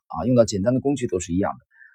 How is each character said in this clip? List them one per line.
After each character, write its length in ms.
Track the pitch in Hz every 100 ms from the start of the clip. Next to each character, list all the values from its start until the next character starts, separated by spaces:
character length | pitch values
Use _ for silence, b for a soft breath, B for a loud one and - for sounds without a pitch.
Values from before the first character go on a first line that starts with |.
| _
啊， 180 | - 120
用 100 | 123
到 80 |
简 180 | 113 104
单 120 | 101
的 80 | 127
工 160 | 131 143
具 100 | 123
都 100 | 92
是 140 | 90
一 60 | 87
样 160 | 95 -
的。 80 | _ b b